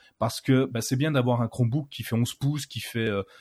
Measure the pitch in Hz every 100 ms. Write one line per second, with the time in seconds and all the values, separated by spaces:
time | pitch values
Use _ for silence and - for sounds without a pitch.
0 | _ - 110 - - 131 131 120 - 131
1 | 156 143 123 120 113 - 120 143 143 -
2 | 107 113 120 - 135 147 - 110 - 117
3 | 110 101 - -